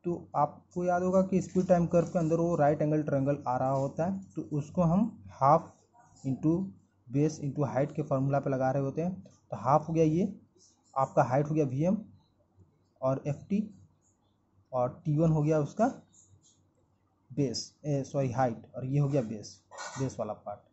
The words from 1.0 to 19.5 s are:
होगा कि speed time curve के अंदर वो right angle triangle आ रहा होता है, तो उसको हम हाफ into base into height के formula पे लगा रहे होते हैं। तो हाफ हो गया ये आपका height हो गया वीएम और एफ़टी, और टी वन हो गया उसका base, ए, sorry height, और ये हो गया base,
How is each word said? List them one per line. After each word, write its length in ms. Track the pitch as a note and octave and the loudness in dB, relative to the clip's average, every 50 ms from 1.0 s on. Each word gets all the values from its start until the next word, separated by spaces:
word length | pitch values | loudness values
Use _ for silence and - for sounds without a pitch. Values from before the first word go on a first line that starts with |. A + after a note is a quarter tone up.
| F3+ | 0
होगा 180 | F#3 F#3 F#3+ | 2 2 2
कि 200 | F#3 F#3+ G3 F#3 | 2 4 2 0
speed 240 | - - - F#3 F3+ | 0 0 0 0 4
time 180 | - F3+ E3+ E3+ | 6 4 4 4
curve 200 | D#3+ - E3+ E3 | 4 4 2 2
के 120 | E3+ - F3+ | 2 0 0
अंदर 160 | E3 D#3 E3 | 0 2 2
वो 180 | E3 E3+ E3+ E3+ | 2 2 0 2
right 260 | D3+ C#3+ C#3+ D#3 D3 | 4 4 2 4 2
angle 200 | D3+ D3+ D#3 D#3 D3 | 0 0 2 0 0
triangle 340 | D3 C#3+ C3+ C3+ C#3 C#3+ - G2 | 0 0 0 0 0 -2 -2 -2
आ 80 | A#2+ B2 | -4 -2
रहा 140 | B2+ C3 C3 | 0 0 0
होता 340 | C3+ C3+ C3+ C#3 - D3+ D#3+ | 0 0 -2 -2 -2 -2 -2
है, 140 | F#3 G3 F#3+ - - - | -2 -2 -6 -8 -10 -12
तो 60 | E3 - - D3+ | -12 -8 -4 -4
उसको 260 | D3 C#3 - - F3+ F3 | -4 -4 -2 0 2 4
हम 280 | D#3+ E3+ G3 A#3 A#3 - - - - | 4 4 4 2 0 -2 -12 -20 -20
हाफ 420 | - - C3+ C#3 D3+ E3 - - - _ _ _ _ - - - - - - | -4 2 4 6 6 4 2 -4 -20 _ _ _ _ -20 -20 -20 -20 -10 -6
into 320 | C3+ C3 A#2+ - D#3 E3+ F3 F#3+ F#3+ - - _ _ _ _ _ | -6 -4 0 2 2 2 2 -2 -6 -10 -18 _ _ _ _ _
base 320 | B2 A#2+ C#3+ D3 D#3 D3+ - | -4 0 0 0 0 0 -4
into 260 | D3 C#3 B2+ D3 C#3+ | -8 -6 -2 -2 -2
height 240 | A#2 G#2+ B2+ D3 D3 | 0 0 -2 -2 -2
के 100 | - - D3 | -2 -6 -4
formula 360 | - C#3+ C3 C3+ C#3 C#3 C#3 | -2 -2 0 0 0 0 0
पे 100 | C#3 C#3+ | 0 0
लगा 220 | C3+ B2+ C3 C3 | -2 0 0 0
रहे 120 | C3 C#3 C#3 | 0 0 -2
होते 180 | C#3 C3+ D#3 | -2 -4 -4
हैं। 200 | D#3+ F3+ F#3+ - | -4 -4 -4 -6
तो 360 | - - - _ _ _ - | -14 -20 -20 _ _ _ -12
हाफ 320 | G#2+ G2+ B2+ C#3+ D#3 D3+ - | -4 2 2 2 2 2 0
हो 40 | D#3+ | 2
गया 100 | D#3+ E3 | 4 4
ये 280 | D#3 D#3 E3+ G3 G3 - - - _ _ _ - _ _ _ _ _ - | 4 4 2 0 -2 -4 -10 -20 _ _ _ -20 _ _ _ _ _ -2
आपका 280 | C3+ C3+ - - D#3 C#3+ | -2 -2 0 2 2 2
height 260 | A#2 B2+ C#3+ D3+ D3 | 4 2 0 0 0
हो 60 | D3+ | 0
गया 100 | D#3 D3+ | 0 0
वीएम 320 | C3 B2 C3+ D#3+ F3+ A3 - - - - - _ _ _ _ _ _ _ _ - _ _ _ _ _ _ _ | 0 0 0 0 0 0 -2 -4 -14 -20 -20 _ _ _ _ _ _ _ _ -20 _ _ _ _ _ _ _
और 220 | C3 C3 C3+ C3+ - | -2 -2 -2 -2 -4
एफ़टी, 360 | D3 C#3 - - - G3 G#3+ A3 - - - - _ _ _ _ _ _ _ _ _ _ _ _ _ _ _ _ _ C3 | -6 -6 -6 -4 -2 -2 -2 -2 -4 -12 -20 -20 _ _ _ _ _ _ _ _ _ _ _ _ _ _ _ _ _ -2
और 280 | B2+ B2 B2 - - - | -2 -2 -2 -4 -6 -4
टी 120 | D#3+ D3 | -2 0
वन 140 | D3 E3 E3 | 2 2 2
हो 100 | D#3 D#3 D3 | 2 2 2
गया 160 | D3+ D#3 D#3 | 2 2 0
उसका 280 | C#3+ - - - A3 C4 - - _ _ _ - - _ _ _ _ _ _ _ _ _ _ _ _ _ _ _ _ _ _ _ _ _ | 0 -2 0 0 0 0 0 -6 _ _ _ -20 -20 _ _ _ _ _ _ _ _ _ _ _ _ _ _ _ _ _ _ _ _ _
base, 400 | B2 D3 C#3+ B2 A2 - - - _ _ - | -2 -2 -2 -2 -2 -6 -10 -12 _ _ -6
ए, 180 | D3+ C#3+ C#3 B2+ | -4 -4 -4 -4
sorry 280 | - - C#3+ C#3 C3 | -4 -4 -2 -2 -2
height, 340 | A2 C3 C3 B2 A2+ - - - - | 0 0 0 0 0 -6 -14 -16 -12
और 100 | A#2+ B2+ | -10 -6
ये 140 | B2+ C3+ C#3+ | -2 0 2
हो 80 | C#3+ C#3 | 2 2
गया 120 | C#3+ C#3 A#2 | 2 0 -2
base, 360 | G#2+ A2 G#2 G2+ - | -2 -8 -10 -12 -16